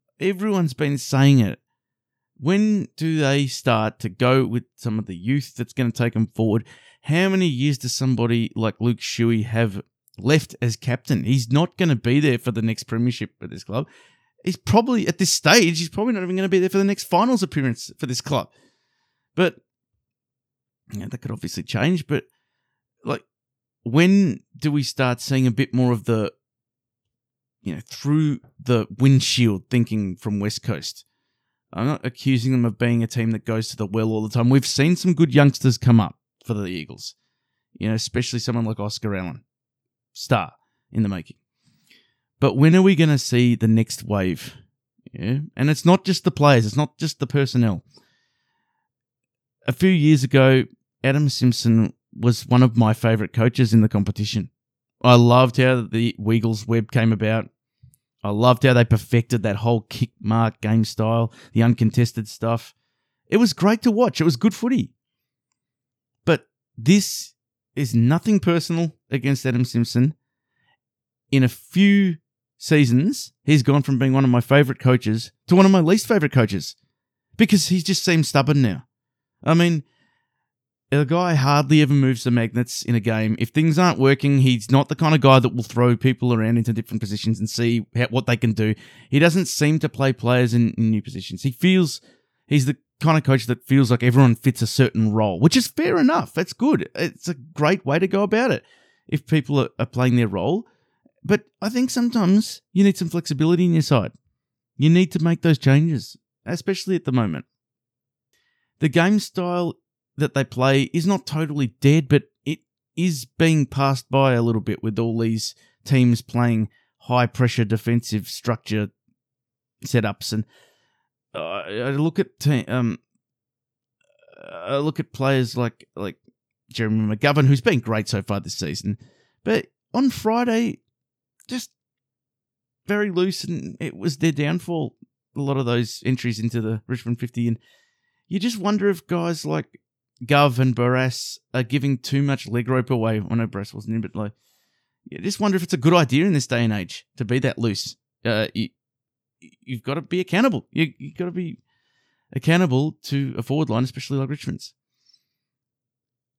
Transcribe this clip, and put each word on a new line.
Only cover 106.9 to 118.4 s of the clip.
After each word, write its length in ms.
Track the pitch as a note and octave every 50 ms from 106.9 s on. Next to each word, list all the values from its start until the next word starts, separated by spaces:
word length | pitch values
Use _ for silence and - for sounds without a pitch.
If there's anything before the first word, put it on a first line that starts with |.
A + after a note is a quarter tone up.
| F#3
at 100 | E3 -
the 60 | C#3
moment. 360 | B2+ B2+ A2 F#2+ D#2 C2+ - _ _ _ _ _ _ _ _ _ _ _ _ _ _ _ _ _ _ _ _ _ _ _ _ _ _ _
The 100 | D#3 D3+
game 300 | C3 E3+ E3+ F#3+ G#3+ G#3
style 560 | - - - F#3+ F3 F3 F3 F3 F3 E3 - - _ _ _ _ _ _ _
that 180 | C3+ D3+ D3 -
they 100 | C3+ C3+
play 380 | - - B2 B2+ C3+ C3+ C#3 C#3 - -
is 120 | E3+ D#3+
not 200 | G3 G3+ F#3 -
totally 400 | - C#3+ D#3 D#3+ D3 D3 D3 C3+ A2 - _
dead, 280 | - C#3 D3+ D#3+ D3 -
but 220 | C#3+ C3+ - _ _ _ _
it 160 | C#3+ D3+ - _ _ _ _ _ _ _
is 300 | - F3 F3+ D#3+ C3 -
being 420 | - _ - D#3+ E3 D#3+ D3+ C#3
passed 420 | - - C3+ C#3 C3+ C3+ B2+ - _
by 260 | - C3+ C3+ C3+ B2
a 80 | A#2 A#2
little 180 | A#2 A2+ A2
bit 220 | - - G#2 - -
with 140 | A2 G2+ A2+
all 180 | A#2 A#2 A2+ A2+
these 360 | A2+ A2+ A2+ A2 - - - _ _ _ _ _ _
teams 380 | - C3+ C3 B2 B2 A#2 A2+ -
playing 460 | - - A#2+ A#2+ A#2+ A#2 A2 A2 - _ _ _ _ _ _
high-pressure 640 | _ - B2 B2 A#2+ A2+ - - B2+ A#2 - B2 A2+
defensive 640 | G2+ A2+ G#2+ - A#2 A#2 A#2 - - G#2+ G#2+ F#2+ -
structure 640 | - -